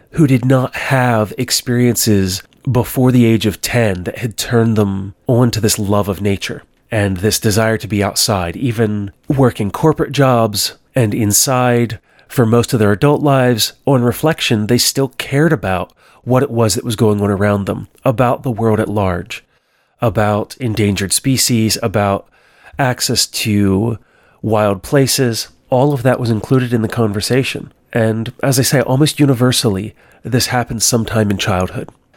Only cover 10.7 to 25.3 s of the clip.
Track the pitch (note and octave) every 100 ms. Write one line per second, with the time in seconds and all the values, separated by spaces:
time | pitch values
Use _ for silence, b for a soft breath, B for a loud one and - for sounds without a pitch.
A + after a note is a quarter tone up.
10.7 | - _ - A2 A2+ G#2 G2 - B2+ B2
11.7 | A#2+ A#2+ A2 b b b - A2+ A#2 A#2
12.7 | B2 G#2 G2+ D3 D3 D3 C3+ B2+ A2+ -
13.7 | - - C3+ A#2+ A2+ D#3 D#3+ - A2+ G#2
14.7 | A#2+ - - C3+ - - C#3 D#3+ C#3 F#2+
15.7 | F2+ F2+ _ b b - B2+ - A#2 A2+
16.7 | A2 A#2+ A2 A2 G#2 G2+ G2 G#2 G2+ G2
17.7 | G2+ G2+ _ C3+ A#2 B2 C3+ C3+ G#2+ A2+
18.7 | G#2+ G#2+ G#2 F#2+ F2+ F2 - _ _ _
19.7 | _ _ - A#2+ G2+ G#2 G#2 - - B2
20.7 | G#2+ G2+ G2 F#2+ - C#3 B2+ - A#2+ A2
21.7 | - A2+ G#2 G2+ G2 - b b b b
22.7 | b C3 B2 - A#2 - - A2+ G#2 G2
23.7 | F#2+ A2+ A2 b b b b A2 G#2+ G#2+
24.7 | G2 - C#3+ C3 - B2